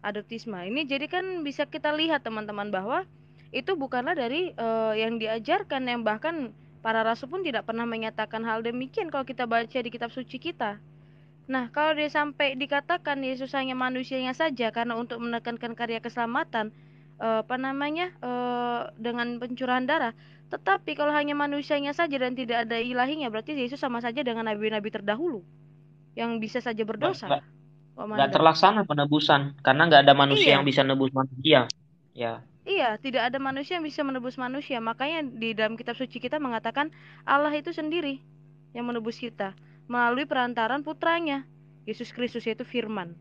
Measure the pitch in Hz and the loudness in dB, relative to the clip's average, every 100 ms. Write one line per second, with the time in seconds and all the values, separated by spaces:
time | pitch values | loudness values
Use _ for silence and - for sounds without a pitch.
0 | 196 208 202 226 - 190 180 254 294 269 | -6 -8 -8 -12 -10 -8 -6 -4 -2 -4
1 | 294 359 381 370 294 262 294 311 302 302 | -2 -4 -4 -6 -6 -4 -4 -2 -2 0
2 | 320 302 233 220 208 208 208 202 196 302 | 0 0 -2 -8 -8 -8 -4 -4 -2 -4
3 | 381 - - - - 254 262 370 269 247 | -4 -16 -20 -20 -8 -8 -2 -4 -2 -2
4 | 254 339 233 294 359 - 226 226 220 214 | -2 -2 0 -2 -4 -2 -2 0 0 0
5 | 220 233 220 226 220 370 392 277 254 240 | -2 -2 -4 -4 0 0 0 -4 -2 -2
6 | 220 214 302 339 240 - - - 226 226 | -2 -2 -4 -4 -6 -10 -20 -8 -2 0
7 | 220 233 262 359 349 226 208 226 233 226 | 2 0 -4 -4 -2 -4 -4 -4 -4 -4
8 | 220 226 214 220 226 220 226 247 262 - | -6 -4 -6 -4 -4 -2 -2 -6 -6 -4
9 | 349 285 254 254 247 233 233 262 247 233 | -4 -4 -6 -4 0 0 0 -4 -4 -6
10 | 233 254 247 254 320 349 220 208 - - | -8 -8 -10 -8 -10 -4 -6 -6 -16 -20
11 | - - - - - 262 240 294 302 302 | -20 -20 -20 -20 -4 -4 -2 0 2 2
12 | 302 302 294 285 285 262 277 285 285 349 | 0 0 -2 0 0 0 -2 -2 0 -2
13 | - 277 262 262 262 277 262 254 254 254 | -2 -2 -2 -4 -4 -2 -2 -2 -2 -2
14 | 254 262 254 254 320 247 233 233 233 226 | -4 -2 -2 0 0 2 -2 0 -2 -2
15 | 233 233 233 233 233 233 240 233 233 226 | -4 -6 -4 -4 -4 -6 -8 -6 -4 -4
16 | 233 247 233 254 320 233 214 - - - | -6 -4 -2 -2 -2 -2 -4 -8 -20 -20
17 | - - 226 220 220 254 269 277 294 311 | -20 -6 0 0 0 -4 -2 -2 -2 -2
18 | 359 359 247 247 247 240 240 240 - - | -4 -6 -6 -4 -2 -2 -2 -4 -6 -6
19 | 226 240 240 240 247 247 254 254 254 311 | -4 -2 -4 -4 -8 -6 0 0 2 0
20 | 247 - - - - - - 392 - 294 | 0 -6 -20 -20 -12 -6 0 0 0 -2
21 | 294 294 294 294 294 285 285 294 285 285 | 2 2 0 0 -2 -2 0 0 0 0
22 | 339 277 254 254 240 233 226 233 240 247 | 0 2 -2 -2 -2 0 0 -2 -2 0
23 | 254 311 254 214 220 294 247 277 277 240 | 0 0 -4 -4 -4 -4 -4 -2 -4 -2
24 | 240 233 254 226 220 208 214 220 208 220 | -4 -2 -2 -2 -2 0 0 -2 -4 -6
25 | 202 214 349 233 - - - - - - | -2 -2 -2 -4 -10 -20 -20 -20 -20 -20
26 | - - 233 233 214 254 240 214 214 214 | -18 -6 -4 -2 -4 -4 -4 -4 -4 -2
27 | 302 370 190 - - - - - - - | -2 -2 -2 -2 -2 -20 -20 -20 -20 -10
28 | 208 117 139 147 160 160 185 214 202 147 | -4 4 4 8 6 8 6 6 2 2
29 | 143 147 147 147 143 - - 139 165 147 | 4 2 6 4 4 0 4 6 10 10
30 | 139 143 139 139 359 139 139 135 135 135 | 12 10 8 6 8 6 6 4 4 4
31 | 131 135 135 131 143 143 117 - _ _ | 2 2 -2 0 6 6 6 -4 _ _
32 | _ - 117 117 - - - 392 254 214 | _ -6 -4 -4 -12 -18 -2 0 2 0
33 | 269 247 233 262 269 269 285 359 311 294 | -2 0 0 -2 -4 -4 -4 -4 -4 -4
34 | 277 262 247 254 247 269 285 247 226 226 | -4 -2 -6 -6 -6 -6 -6 -4 -4 -4
35 | 277 330 285 226 226 214 214 226 240 233 | -4 -4 -6 -6 -6 0 -2 -2 -8 -6
36 | 262 240 254 302 277 226 226 254 302 - | -6 -6 -4 -4 -2 -4 -4 -2 -4 -6
37 | - - - 277 294 302 294 330 311 339 | -20 -14 0 2 2 0 -4 -6 -2 -2
38 | 294 269 - - - - - 233 240 240 | -2 -6 -12 -20 -20 -20 -16 -8 -4 -4
39 | 220 226 240 - 196 190 - - - 240 | -6 -8 -10 -6 -8 -8 -20 -20 -4 2
40 | 240 247 294 277 247 233 220 269 302 311 | 2 2 0 0 0 0 0 -2 -4 -2
41 | 330 339 330 277 269 - - - - 220 | 0 2 0 -4 -6 -20 -20 -16 -10 -8
42 | 240 - 240 240 233 220 254 247 220 214 | -8 -4 -4 -2 -4 -6 -4 -4 -4 -6
43 | 175 170 | -8 -14